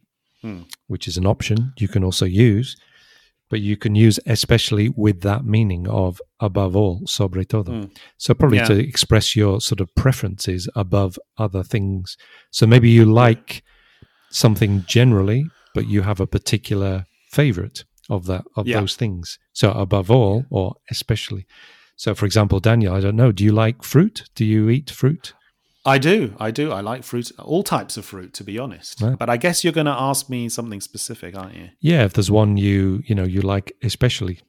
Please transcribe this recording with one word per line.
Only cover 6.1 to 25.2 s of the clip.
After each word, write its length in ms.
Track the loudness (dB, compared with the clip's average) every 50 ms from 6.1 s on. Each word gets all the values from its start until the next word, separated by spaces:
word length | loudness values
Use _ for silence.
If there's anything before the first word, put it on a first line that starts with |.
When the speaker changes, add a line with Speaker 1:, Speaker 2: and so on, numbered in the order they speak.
| -4 -8 -14 -20 _ -6
Speaker 2:
above 380 | -4 -2 -2 -2 -2 0 2
all, 260 | 2 2 2 0 -4 -6
sobre 380 | -6 -4 -4 -4 -2 -2 -4 -4
todo. 280 | -2 -2 -4 -4 -4 -8
Speaker 1:
Hmm. 120 | -10 -10 -12 -16 -20 -20 -20 _
Speaker 2:
So 160 | -4 -2 0 2
probably 240 | 4 4 4 4 4
Speaker 1:
Yeah. 80 | 4
Speaker 2:
to 120 | 4 2 2
express 560 | 0 0 -2 -4 0 2 2 2 2 2 0
your 260 | 0 2 2 0 -2
sort 200 | -2 -4 -4 -4
of 120 | -6 -4 _
preferences 720 | 0 2 2 0 0 -4 -8 -8 -8 -6 -6 -6 -6 -8 -8 -6
above 420 | -6 -4 -2 0 0 0 -2 -4 -8 -18 _ _
other 280 | -6 -6 -4 -4 -6 -6
things. 520 | -4 -4 -4 -2 -2 -4 -6 -8 -10 -14 -18 _ _ -20 -20 _ _ 0
So 120 | 4 6
maybe 220 | 8 8 8 8 8
you 160 | 8 8 8
Speaker 1:
Yeah. 60 | 8 8 6 6
Speaker 2:
like 380 | 4 4 2 _ -10 -18 -18 -18 _ _ _ _ _ _ _ _ _ _ _ _ _
something 540 | -2 2 2 2 4 2 2 0 0 -2 -2
generally, 600 | 0 2 4 6 6 6 4 4 2 0 0 -2 -4 -8 _ _ _ -6
but 140 | -6 -4 -2
you 140 | 0 0 0
have 180 | 0 -2 -2
a 60 | -2
particular 800 | -2 -2 -4 -2 -2 -2 -2 -2 -2 -4 -2 -2 -2 -2 -4 -6 -10 _ _ _ _
favorite 540 | -2 0 0 0 0 -2 -6 -10 -12 -16 -20 _ _ _ _ -6
of 180 | -6 -6 -4
that, 180 | -4 -6 -6 -8 -8 _
of 100 | -6 -4
Speaker 1:
Yeah. 140 | -2 -2 0
Speaker 2:
those 140 | -2 -2 -4
things. 420 | -4 -4 -4 -4 -6 -10 -12 -16 -18 _ _ -4
So 180 | 0 0 0 2
above 380 | 0 -2 0 0 0 2 4
all 340 | 4 4 4 4 0 -2 -2 -4
or 240 | -4 -4 -2 -4 -6 -10 _ -12
especially. 560 | -12 -8 -6 -4 -4 -4 -6 -8 -12 -12 -12 -16 _ -20 -20 -20 _ _ _ _ _
So, 180 | -10 -6 -6 -4
for 120 | -2 -2
example, 340 | 0 2 2 2 2 2 0
Daniel, 340 | 2 2 2 2 2 0 0
I 60 | 0
don't 160 | -2 0 2
know, 160 | 2 2 2 2
do 120 | 2 2
you 80 | 2 2
like 300 | 2 2 0 -2 -4 -6
fruit? 420 | 0 2 2 2 2 0 -6 -14 -12 _
Do 100 | -4 -2
you 240 | 0 2 2 2 2
eat 220 | 2 0 -2 -6
fruit? 420 | -6 -2 -2 -2 -2 -2